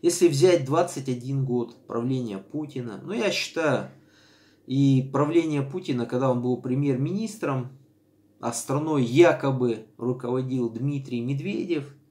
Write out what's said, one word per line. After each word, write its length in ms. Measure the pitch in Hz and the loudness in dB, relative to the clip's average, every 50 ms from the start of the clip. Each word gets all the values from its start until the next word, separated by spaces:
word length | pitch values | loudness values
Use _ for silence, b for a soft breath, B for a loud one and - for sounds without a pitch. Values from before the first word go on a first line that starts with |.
Если 260 | - 175 170 - 180 170 | 2 2 2 6 4 4
взять 380 | 143 135 160 185 175 165 139 | 6 6 6 6 6 4 2
двадцать 420 | 127 143 160 175 175 - 151 - - | 2 2 2 2 0 -2 -8 -4 -4
один 380 | 127 120 117 131 139 139 131 | -6 -6 -4 -4 -2 -2 -2
год 400 | 123 123 123 117 - - - _ _ | 0 0 -2 -2 -4 -8 -20 _ _
правления 520 | - 117 117 127 135 131 123 113 101 95 | -6 -4 -2 -2 -2 -2 -4 -4 -6 -8
Путина, 600 | 95 - - 147 151 143 - 135 123 117 104 95 - | -10 -8 -8 -8 -8 -8 -8 -10 -10 -8 -10 -12 -10
ну, 100 | 147 196 | -8 -6
я 180 | 240 220 196 | -2 -2 -2
считаю, 600 | - - - - - 165 160 151 131 107 101 - - b b b b b b b b b b b b b _ - | -2 -2 -6 -6 -4 -2 0 0 0 0 -2 -6 -14 b b b b b b b b b b b b b _ -4
и 420 | 131 135 139 139 135 131 131 - - | 0 4 4 6 6 4 2 2 0
правление 480 | 139 147 147 160 170 165 160 151 143 | 0 0 4 4 2 2 2 0 -2
Путина, 440 | 135 139 143 185 180 - 139 123 117 | -2 -4 -6 -10 -4 -4 -2 -2 -2
когда 240 | 117 - 123 135 131 | -2 -2 0 2 2
он 120 | 123 120 | 0 0
был 200 | 120 123 123 120 | 0 -2 -2 -2
премьер-министром, 1160 | - 127 123 135 143 143 131 120 139 160 185 208 226 214 - - - 147 139 131 123 - - - _ _ _ _ _ _ _ _ _ _ _ _ | -2 -2 0 0 2 0 0 0 0 -2 -2 -4 -4 -6 -6 -6 -4 -4 -2 -4 -4 -8 -12 -18 _ _ _ _ _ _ _ _ _ _ _ _
а 120 | - 120 | -8 -6
страной 540 | 117 - - - 135 143 151 160 156 143 127 | -6 -6 -6 -2 -2 -2 0 0 2 2 2
якобы 840 | 117 120 147 175 170 156 - - 139 131 123 123 120 113 104 - - _ | 2 6 8 8 8 6 4 0 -2 0 2 0 0 0 -2 -6 -18 _
руководил 760 | _ 117 123 127 123 - 120 123 127 127 127 131 131 120 113 | _ -4 -4 -4 -4 -4 -4 -2 -2 -2 -2 -2 -2 -2 -2
Дмитрий 520 | 110 113 127 143 147 139 135 - 127 120 | -4 -4 -4 -4 -4 -4 -6 -6 -6 -4
Медведев, 760 | 117 127 143 139 156 190 202 - - 180 170 151 135 - - _ _ _ | -4 -4 -4 -4 -4 -6 -4 -6 -2 -2 -2 -4 -4 -8 -16 _ _ _